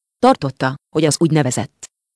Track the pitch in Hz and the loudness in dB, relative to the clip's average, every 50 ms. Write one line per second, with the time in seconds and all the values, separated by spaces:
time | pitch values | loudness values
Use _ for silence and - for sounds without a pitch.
0 | _ _ _ _ - 254 269 - - 135 - - 135 131 135 - _ _ - 156 | _ _ _ _ 2 2 2 2 -2 -6 -6 -4 -4 -4 -4 -6 _ _ -2 0
1 | 160 151 143 - 170 151 156 156 139 127 - - - - _ _ - - _ _ | 0 0 0 2 0 2 2 2 0 0 -2 -4 -6 -8 _ _ -20 -20 _ _
2 | _ _ _ | _ _ _